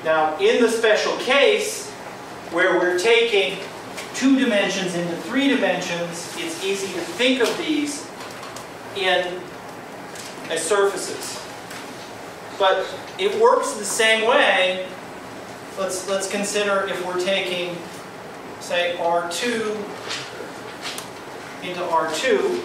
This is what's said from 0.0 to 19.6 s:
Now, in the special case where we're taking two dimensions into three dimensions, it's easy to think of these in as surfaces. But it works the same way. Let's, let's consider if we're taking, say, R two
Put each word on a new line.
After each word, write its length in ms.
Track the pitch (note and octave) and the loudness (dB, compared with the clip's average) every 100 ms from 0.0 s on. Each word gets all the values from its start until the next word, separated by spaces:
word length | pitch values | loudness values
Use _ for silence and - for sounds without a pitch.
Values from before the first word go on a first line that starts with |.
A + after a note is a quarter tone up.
Now, 340 | D#3+ D#3+ D#3 D#3 | 4 4 2 4
in 240 | G3+ B3 | 4 6
the 60 | A#3 | 4
special 480 | - A3 G#3 - - | 4 4 4 2 0
case 720 | - C#4 A#3+ G3+ - - - - - - - - - | 2 6 6 4 0 -4 -8 -12 -12 -12 -14 -12 -4
where 260 | E3+ F3+ F3+ | 2 4 4
we're 180 | F3+ F3+ | 2 2
taking 640 | A3+ A#3 A#3 G3+ F#3+ F#3+ - - - - - | 6 6 6 4 2 -4 -10 -12 -12 -12 -10
two 240 | - C4+ C4 | 2 4 6
dimensions 560 | A#3 G3+ F#3 F#3 F3+ | 6 4 2 0 -2
into 220 | F3+ E3+ - | -2 -2 -4
three 260 | - C4 C#4 | -2 2 4
dimensions, 840 | G#3+ F#3+ F3 - F3 E3+ - - E3+ | 4 2 0 0 0 0 -6 -8 -6
it's 260 | E3 D#3+ | -6 -4
easy 220 | F#3+ G3 F#3+ | -2 -2 -2
to 60 | F3 | -4
think 400 | E3+ - B3+ B3+ | -6 2 2 4
of 180 | G#3 C#3+ | 2 0
these 500 | D#4 D4 D4 - - - - - - - - - - | 0 0 0 -4 -10 -12 -12 -12 -12 -12 -14 -14 -10
in 420 | G3+ F#3+ F3+ F3+ F3+ - - - - - - - - - - - | -2 2 2 0 -6 -10 -14 -14 -14 -14 -14 -12 -12 -12 -12 -6
as 140 | E3 | -4
surfaces. 840 | - G3+ G3 F#3+ - - - - - - - - - - - - - - - - | 2 4 4 2 -6 -8 -8 -10 -12 -14 -12 -12 -12 -14 -14 -14 -14 -14 -14 2
But 260 | F#3+ F#3+ - - - - | 4 4 0 -8 -12 -2
it 160 | G3 G#3+ | 0 6
works 300 | A3+ C4+ - | 6 6 2
the 120 | G#3+ | -4
same 440 | G3+ - A3 A3 A3 | -4 2 4 6 4
way. 580 | C#4+ G#3+ F#3+ F#3 F#3 F#3 - - - - - - - - G3 | 6 6 4 2 0 -6 -10 -14 -14 -14 -14 -14 -14 -12 -6
Let's, 320 | F#3+ F#3 G3 | -4 -4 -2
let's 220 | G3 F#3+ | -2 0
consider 560 | G3+ G3 G#3 G3+ G3 F#3+ | -2 0 0 2 2 0
if 160 | F3 | -4
we're 140 | F3+ F3+ | -2 -2
taking, 580 | F#3 F#3+ F3+ F3 F3 E3+ - - - - - - - - | 0 0 0 -2 -4 -6 -10 -12 -14 -14 -14 -14 -14 -12
say, 360 | - F3 E3+ E3+ | -2 0 0 0
R 300 | E3+ F3 E3+ | 2 2 0
two 480 | - B3 A3+ | -2 0 0